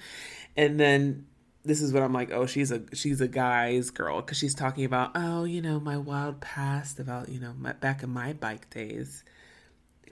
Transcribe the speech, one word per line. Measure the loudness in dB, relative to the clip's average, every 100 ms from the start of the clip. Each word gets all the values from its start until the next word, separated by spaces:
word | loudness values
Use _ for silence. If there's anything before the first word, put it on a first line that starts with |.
| -14 -16 -14 -16 -6 4
And | 4 8
then | 8 8 6 0 -8 _ _ _
this | 0 2
is | 4
when | 4
I'm | 4
like, | 2 0
"Oh, | 0 0
she's | 2 0
a, | 0 -6
she's | -4 -2 0
a | 0
guy's | 2 2 4 4 2 0
girl," | -2 -2 -2
'cause | -2 -2
she's | -2
talking | 0 -2 -2
about, | 0 0 0 -2
"Oh, | -2 -2
you | -2 -2
know, | -2 -2
my | -2 -4
wild | -4 -4 -4 -6
past | -10 -4 -2 -2 -4 -8
about, | -8 -8 -8
you | -8
know, | -10 -8
my, | -8
back | -4 -2 -2
in | -4
my | -4 -6
bike | -6 -6 -8 -10
days," | -12 -8 -8 -10 -12 -20 -20 -20 -20 _ _ _ _ -16